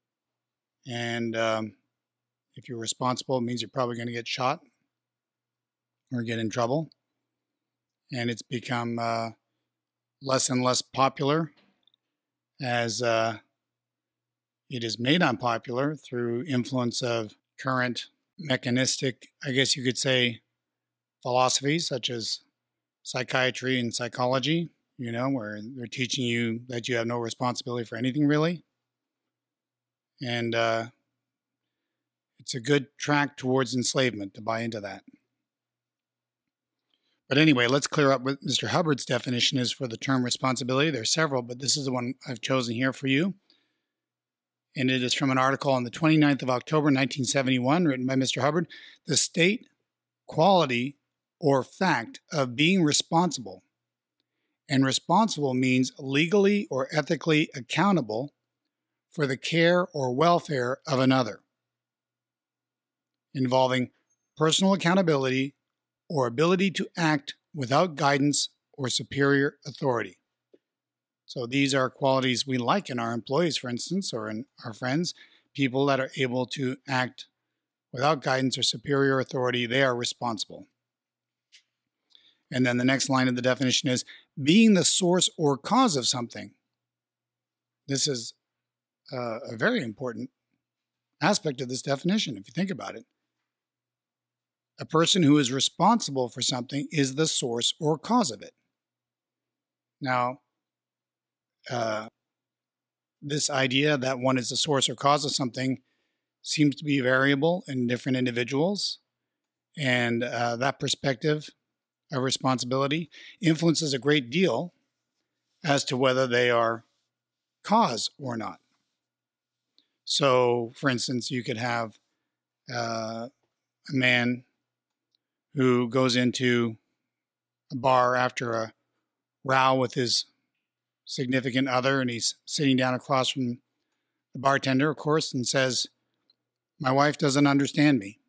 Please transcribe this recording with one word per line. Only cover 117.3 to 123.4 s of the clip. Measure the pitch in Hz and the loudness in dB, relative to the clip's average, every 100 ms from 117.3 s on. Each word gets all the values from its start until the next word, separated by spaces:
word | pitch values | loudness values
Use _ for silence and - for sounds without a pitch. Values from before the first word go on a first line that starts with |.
| _ _ _ | _ _ _
cause | - 220 185 110 - - | 0 2 2 0 -6 -8
or | 131 113 | -10 -8
not. | 98 - _ _ _ _ _ _ _ _ _ _ _ _ _ _ - | -10 -12 _ _ _ _ _ _ _ _ _ _ _ _ _ _ -2
So, | - 143 127 123 120 117 - | 2 4 4 4 2 -2 -4
for | 143 | -2
instance, | 120 - 123 - | 0 -2 -2 -4
you | 127 117 | -6 -6
could | 113 | -4
have, | 120 120 113 - _ _ _ _ _ _ - | -2 -2 -4 -10 _ _ _ _ _ _ -10
uh, | 120 117 113 110 113 117 _ | -6 -4 -6 -6 -8 -12 _